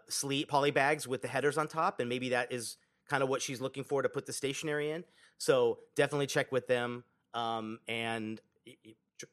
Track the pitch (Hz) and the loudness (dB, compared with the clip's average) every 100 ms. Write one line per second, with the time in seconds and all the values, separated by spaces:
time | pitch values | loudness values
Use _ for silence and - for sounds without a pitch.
0 | - - 139 139 143 143 143 143 139 156 | -6 -6 -2 -2 0 2 4 4 4 2
1 | 127 127 127 131 143 139 151 160 175 - | -2 -4 -2 0 2 2 -2 0 0 0
2 | 120 127 127 123 123 123 113 - _ _ | -2 -2 0 0 0 -4 -6 -12 _ _
3 | - 139 135 131 - 123 127 139 131 139 | -2 0 2 0 -4 -6 -6 -8 -2 0
4 | 127 139 - 127 135 135 160 147 147 160 | 0 -2 -6 -4 -4 -4 -4 -2 -2 -6
5 | 180 _ - - - 135 120 107 - - | -10 _ -20 0 4 6 4 2 -2 0
6 | 143 143 139 151 139 131 - 123 120 123 | 2 2 0 0 2 0 2 2 0 -6
7 | - _ _ 117 113 113 110 110 - 113 | -12 _ _ -4 -2 -2 -4 -8 -6 -4
8 | 113 113 110 110 - _ - 127 110 110 | -2 -2 -4 -8 -14 _ -20 -20 -20 -20
9 | _ - - | _ -18 -18